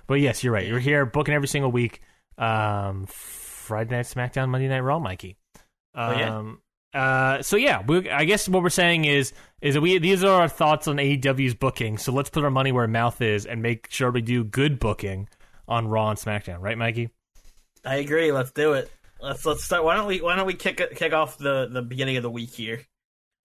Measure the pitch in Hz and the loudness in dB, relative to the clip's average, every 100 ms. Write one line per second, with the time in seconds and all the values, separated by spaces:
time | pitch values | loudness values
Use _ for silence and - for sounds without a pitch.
0 | - 139 135 - 123 107 92 120 131 147 | -2 2 2 0 0 0 0 -2 2 2
1 | 127 147 147 147 139 147 135 123 120 - | 2 0 0 0 0 0 0 0 -2 -4
2 | - _ _ - 113 110 107 101 98 98 | -20 _ _ -4 0 0 0 -2 -4 -6
3 | 95 - - - - - - 107 113 120 | -10 -14 -18 -16 -16 -16 -8 -6 -4 -4
4 | 120 127 123 135 131 131 135 131 127 160 | -4 -6 -4 -2 -2 0 0 0 0 -2
5 | 117 92 92 - _ - _ _ _ 127 | -2 -8 -14 -20 _ -20 _ _ _ -6
6 | 117 113 110 110 107 - _ _ _ 139 | -4 -2 -2 -6 -10 -14 _ _ _ -2
7 | 131 131 131 135 - 208 277 107 107 175 | 2 2 2 0 0 2 4 2 2 2
8 | - 139 156 208 - 185 175 - 170 170 | 2 0 2 2 2 2 2 4 4 4
9 | 151 143 131 - - _ 147 147 170 185 | 4 2 2 -4 -20 _ 0 2 4 4
10 | 170 190 196 185 170 - 156 151 165 143 | 4 4 6 6 4 4 2 4 0 0
11 | 139 139 135 131 131 117 135 - 113 107 | 0 2 2 2 0 0 -2 -2 -4 -4
12 | - 131 139 160 143 131 135 123 113 113 | -2 -2 0 0 2 2 2 2 2 2
13 | 120 - 113 104 107 117 117 113 - - | 0 0 0 0 -2 -4 -2 -4 -6 -2
14 | 127 123 113 123 110 131 151 135 110 101 | 0 0 0 0 0 0 0 0 -2 -2
15 | 98 95 104 - - - - 117 110 110 | -4 -8 -10 -16 -20 -18 -4 -2 0 0
16 | 107 104 110 104 98 87 98 113 117 117 | 0 -2 -4 -6 -6 -8 -6 -2 -2 -2
17 | 117 - _ - - - _ _ - 139 | -6 -10 _ -20 -20 -20 _ _ -6 -4
18 | 143 156 160 139 127 147 151 139 - - | 0 2 2 0 -2 0 2 2 -2 -12
19 | - - 135 135 156 147 - 269 160 196 | -20 -14 -10 -4 -4 -4 -2 0 2 2
20 | 208 185 170 185 190 180 190 185 180 - | 0 -2 0 0 0 -2 -4 -2 -4 -2
21 | 160 160 135 - 139 135 120 127 120 127 | 0 0 0 -2 -2 0 -2 -6 -6 -4
22 | 135 131 120 117 117 - 113 117 - _ | -2 -2 -4 -6 -10 -10 -8 -10 -12 _
23 | _ _ _ _ | _ _ _ _